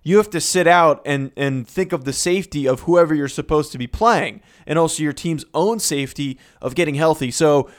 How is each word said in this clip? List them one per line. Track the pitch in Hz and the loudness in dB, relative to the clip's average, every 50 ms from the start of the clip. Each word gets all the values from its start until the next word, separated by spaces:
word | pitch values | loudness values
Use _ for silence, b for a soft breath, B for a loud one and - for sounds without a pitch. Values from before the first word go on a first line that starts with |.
You | _ 147 185 | _ 4 4
have | 214 208 208 | 4 4 2
to | 180 160 | -4 -4
sit | - - - 185 175 | -4 0 0 2 4
out | 165 175 175 170 156 143 - - | 6 6 6 6 4 2 0 -2
and, | 139 143 139 135 135 _ | -4 -4 -2 -4 -8 _
and | - 139 139 135 131 120 | -4 -4 -2 -2 -4 -8
think | - - 185 190 180 | -6 -4 -4 -4 -2
of | 175 160 131 | -4 -6 -4
the | 135 127 | -6 -6
safety | - - 180 180 196 185 - - 147 135 | -4 -2 -2 -2 -2 -4 -6 -6 -2 0
of | 127 127 120 | 0 -2 0
whoever | - 165 175 175 170 156 156 | 0 2 4 4 4 4 2
you're | 147 143 | -2 -2
supposed | 135 - - - - 160 151 143 - - | -4 -6 -10 -4 -2 -2 -2 -2 -2 -8
to | |
be | 127 123 | -10 -8
playing | 120 - - 220 233 226 165 - 117 104 107 b b b b b | -8 -4 0 2 2 2 2 -2 -4 -8 -14 b b b b b
and | - 151 165 | -2 0 0
also | 165 156 - - 156 | 0 0 0 -2 -4
your | 147 143 | -4 -4
team's | - - 170 160 143 - _ - | -4 -6 -6 -6 -6 -8 _ -4
own | 160 175 208 233 214 | -2 0 0 0 -2
safety | - - 160 139 139 123 - - 143 139 127 b b b b b | -4 -4 -4 -4 -4 -6 -8 -8 -8 -8 -8 b b b b b
of | - 127 127 | -10 -6 -2
getting | 170 175 151 139 | -2 -2 -2 0
healthy. | 139 160 160 156 156 139 123 | 0 2 2 2 0 -4 -6
So | 120 - 165 151 147 143 127 B B | -2 2 2 4 4 4 2 B B